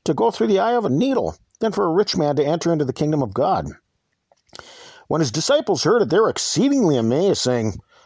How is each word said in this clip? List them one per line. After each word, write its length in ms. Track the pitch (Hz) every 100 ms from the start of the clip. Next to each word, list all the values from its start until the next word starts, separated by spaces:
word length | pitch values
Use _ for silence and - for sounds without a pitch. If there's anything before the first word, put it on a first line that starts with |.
to 80 | -
go 200 | 151 226
through 160 | - 226
the 100 | 196
eye 140 | 214
of 120 | 240
a 60 | 196
needle 460 | 135 262 262 90 - _ -
than 100 | 220
for 140 | 196
a 80 | 190
rich 240 | 165 214 196
man 180 | 147 143
to 80 |
enter 280 | 143 165 170
into 120 | 165
the 80 | 135
kingdom 300 | - 151 151
of 100 | 123
God. 360 | 95 156 156 73 - _ _ _ _ _ _ _ - - - - - -
When 140 | 147
his 100 | 147
disciples 540 | 104 - 285 - 165
heard 180 | 147 233
it, 60 | 202
they 80 | 180
were 100 | 214
exceedingly 680 | - - - 262 277 190 135
amazed, 420 | 113 131 196 156
saying, 400 | 127 123 110 98 - _